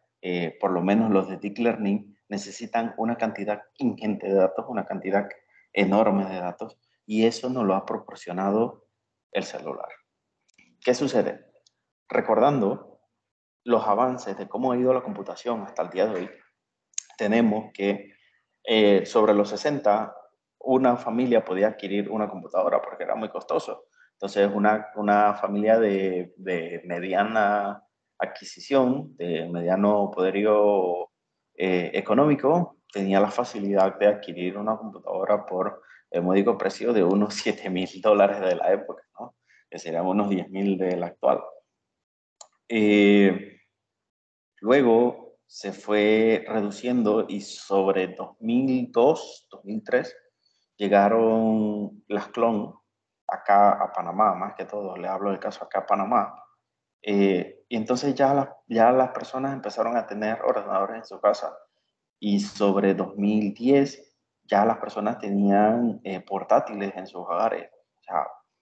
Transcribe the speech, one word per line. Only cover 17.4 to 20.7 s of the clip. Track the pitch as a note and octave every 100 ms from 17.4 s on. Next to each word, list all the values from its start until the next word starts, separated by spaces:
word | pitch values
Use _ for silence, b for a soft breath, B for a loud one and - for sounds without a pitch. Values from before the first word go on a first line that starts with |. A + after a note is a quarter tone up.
| A2+ G#2 -
que, | - G2 G2+ b b b b b _
eh, | - A2 G#2 G2 F2+
sobre | A#2 G#2+
los | G#2 G2+
sesenta, | G#2 D3+ C#3+ G#2 G#2 A2 - - _ _ _
una | C3